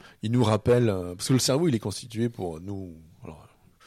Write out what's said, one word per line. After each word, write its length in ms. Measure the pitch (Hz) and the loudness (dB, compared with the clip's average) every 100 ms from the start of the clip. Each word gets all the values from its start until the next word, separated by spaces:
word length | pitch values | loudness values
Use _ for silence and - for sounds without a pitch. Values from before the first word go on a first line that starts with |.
| - - | -20 -8
il 80 | 110 | 0
nous 140 | 123 107 | 2 4
rappelle, 420 | 107 - 123 117 | 4 4 4 4
euh, 240 | 95 90 92 | 0 -4 -8
parce 120 | - | 0
que 60 | |
le 60 | 131 | 2
cerveau, 280 | - 135 175 | 2 2 2
il 80 | 113 | 0
est 40 | |
constitué 500 | 104 - 120 107 117 | -4 -8 -10 -4 -4
pour 300 | 117 90 78 | -4 -8 -8
nous, 340 | 92 98 92 80 80 - | -10 -10 -12 -16 -20 -18
alors, 240 | 80 78 - _ _ _ | -18 -18 -20 _ _ _